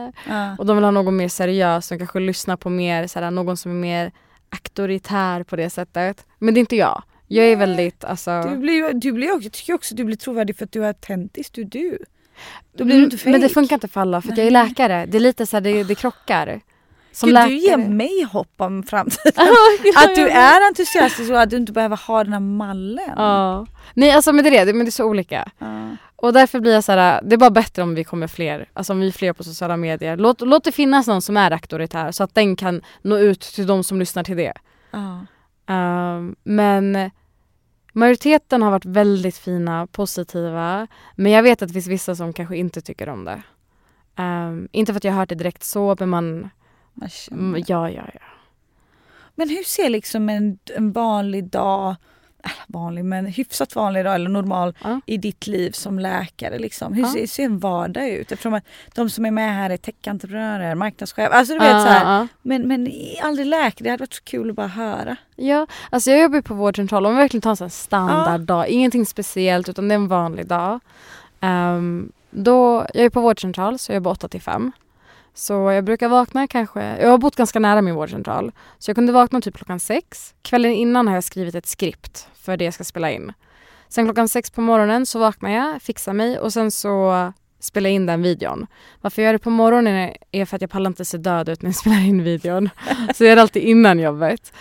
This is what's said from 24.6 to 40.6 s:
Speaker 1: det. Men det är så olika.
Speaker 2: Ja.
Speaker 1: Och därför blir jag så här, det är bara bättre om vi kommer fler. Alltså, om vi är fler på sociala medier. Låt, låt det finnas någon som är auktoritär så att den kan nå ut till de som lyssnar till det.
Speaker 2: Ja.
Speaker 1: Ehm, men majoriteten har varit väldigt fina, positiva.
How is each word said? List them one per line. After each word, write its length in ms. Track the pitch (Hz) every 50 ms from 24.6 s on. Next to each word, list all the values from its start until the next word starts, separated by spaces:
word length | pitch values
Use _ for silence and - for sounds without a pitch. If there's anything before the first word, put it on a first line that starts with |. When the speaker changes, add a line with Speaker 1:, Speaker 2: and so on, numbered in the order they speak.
| 185
Speaker 1:
det. 80 | 202 208
Men 120 | 233 240
det 40 | 233
är 20 |
så 120 | - - 226
olika. 460 | 220 208 196 175 - 147 135 - 196 _ -
Speaker 2:
Ja. 320 | - 220 220 220 220 226 - - _ _ _
Speaker 1:
Och 180 | - - 240 233
därför 260 | 262 262 247 - 247
blir 140 | 220 233 220
jag 100 | 214 208
så 80 | -
här, 300 | 196 185 185 180 143 - -
det 120 | 151 226
är 20 | 226
bara 120 | 254 247
bättre 340 | 196 226 220 - - - 180
om 120 | 170 165
vi 80 | 160 160
kommer 240 | - - 170 160 160
fler. 420 | - - 170 151 147 147 - _ -
Alltså, 200 | - 185 - 196
om 60 | 190
vi 80 | 190 190
är 40 |
fler 220 | 185 - 196 180 165
på 100 | - 170
sociala 340 | 165 165 - 180 170 170 170
medier. 400 | 170 160 160 156 160 160 165 170
Låt, 240 | 208 233 247 -
låt 220 | 240 254 277 311 -
det 80 | 330
finnas 360 | 247 - 285 269 269 277 240 226
någon 140 | 208 185
som 160 | - - 208 208
är 140 | 196 175
auktoritär 600 | 160 165 - - 156 160 160 160 - 165 160 151
så 120 | 170 - 196
att 120 | 185 -
den 200 | 220 214 202 185
kan 260 | - 196 185 170 - - - - _
nå 160 | - 196 214 202
ut 240 | 208 208 190 -
till 260 | - - - - 196 185
de 160 | 196 190 180
som 160 | - 196 190
lyssnar 240 | 180 - - 180 170
till 140 | - 185 170
det. 160 | 160 - - - _ _ _ _ _ _
Speaker 2:
Ja. 340 | - 208 202 190 180 175 190 - _ _ _ _ _ _ _ - 190
Speaker 1:
Ehm, 640 | 185 180 180 175 180 175 175 175 175 175 175 - _ -
men 680 | - 208 208 208 202 202 196 196 196 196 196 190 190 - _ _ _ _ _ _ _ _ _ _ _ _ _ _ _ -
majoriteten 680 | 214 233 240 247 233 - 294 302 294 _ - 269 247
har 100 | 214 208
varit 140 | 196 190 -
väldigt 520 | 185 185 208 208 208 202 190 185 185 175 -
fina, 500 | - 185 180 175 170 170 165 165 170 -
positiva. 1000 | - - 202 190 - 180 175 _ - 175 170 170 165 165